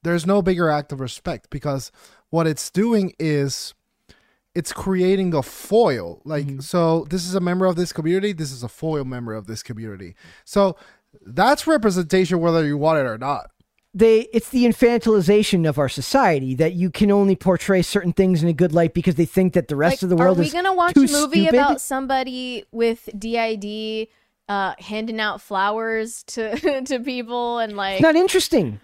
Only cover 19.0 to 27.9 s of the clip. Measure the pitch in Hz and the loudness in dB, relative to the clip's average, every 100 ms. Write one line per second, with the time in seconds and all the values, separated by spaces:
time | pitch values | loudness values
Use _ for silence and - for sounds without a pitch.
19 | 175 151 170 - 185 180 139 143 160 175 | 0 0 0 2 2 2 -2 0 0 0
20 | 185 175 185 180 311 320 370 370 349 349 | 0 6 6 6 2 2 0 2 6 6
21 | 269 294 294 320 320 247 285 285 - 262 | 6 4 2 4 4 4 4 0 -2 -6
22 | 269 269 262 254 254 240 - 226 233 226 | -2 -2 -2 -8 -8 -10 -12 -2 -2 -2
23 | - 208 220 233 226 220 208 214 220 220 | -8 -10 -6 -4 -2 -4 -8 -8 -8 -8
24 | 220 _ _ _ - 202 190 - 190 214 | -10 _ _ _ -8 -4 -4 -6 -10 -8
25 | 220 220 214 180 - 196 202 214 226 220 | -8 -6 -6 -6 -6 -2 -2 -2 -4 -4
26 | 220 - - - 220 240 311 269 262 262 | -6 -10 -14 -8 -6 -4 -2 -4 -4 -6
27 | 254 247 226 240 240 240 226 208 196 | -4 -8 -6 -6 -4 -4 -6 -6 -6